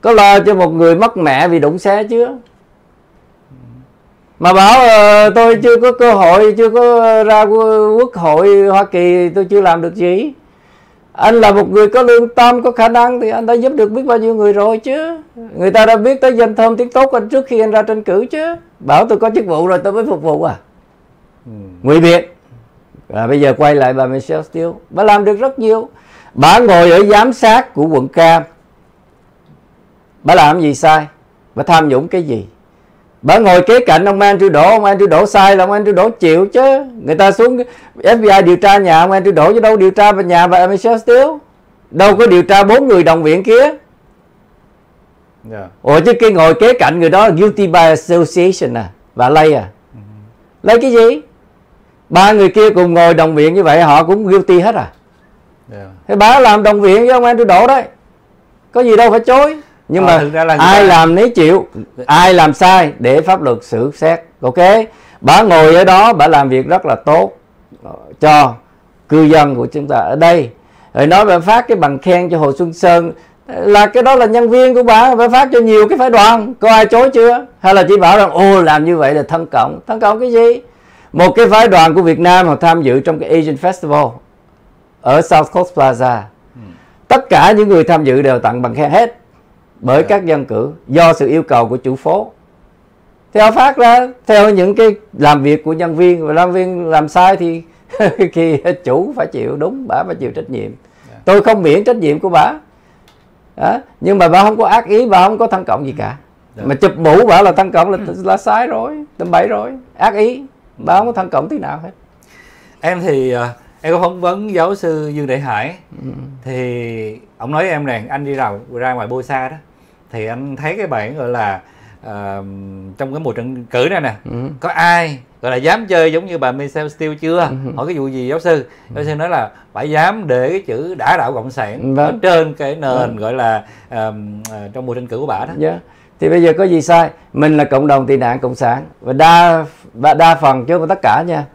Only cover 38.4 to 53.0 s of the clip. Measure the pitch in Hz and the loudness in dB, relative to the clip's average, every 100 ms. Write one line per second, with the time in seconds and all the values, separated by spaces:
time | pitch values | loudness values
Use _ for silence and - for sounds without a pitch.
38.4 | 175 175 202 202 190 160 180 190 185 165 | 4 2 2 2 4 2 2 0 0 2
39.4 | 156 226 220 220 190 185 208 196 180 175 | 2 2 2 2 0 4 2 2 0 2
40.4 | 175 180 185 196 226 226 220 240 285 302 | 2 2 2 0 -2 -2 2 2 2 -2
41.4 | _ _ _ _ _ - 202 196 233 180 | _ _ _ _ _ 0 2 4 4 2
42.4 | 170 196 202 240 277 196 170 165 156 170 | 4 2 4 2 4 2 2 0 0 -2
43.4 | 196 233 285 302 _ _ _ _ _ _ | 2 2 2 -2 _ _ _ _ _ _
44.4 | _ _ _ _ _ _ _ _ _ _ | _ _ _ _ _ _ _ _ _ _
45.4 | 110 110 92 _ 123 151 185 233 226 185 | -20 -18 -18 _ 0 2 2 2 2 4
46.4 | 160 160 226 254 131 165 170 185 214 165 | 2 4 2 2 0 0 0 2 2 2
47.4 | 208 208 196 170 165 156 - 175 165 - | 0 0 0 4 4 2 0 -2 0 0
48.4 | 180 190 135 120 95 _ _ - 123 156 | -2 -2 -6 -8 -10 _ _ -4 0 2
49.4 | 156 139 95 _ _ - 104 - - _ | 2 0 -4 _ _ -20 -20 -20 -20 _
50.4 | _ _ 202 233 262 233 226 285 - _ | _ _ 0 0 2 2 2 0 -10 _
51.4 | _ _ _ _ _ _ _ 165 196 214 | _ _ _ _ _ _ _ 2 2 4
52.4 | 190 214 214 180 180 170 | 2 4 2 2 0 2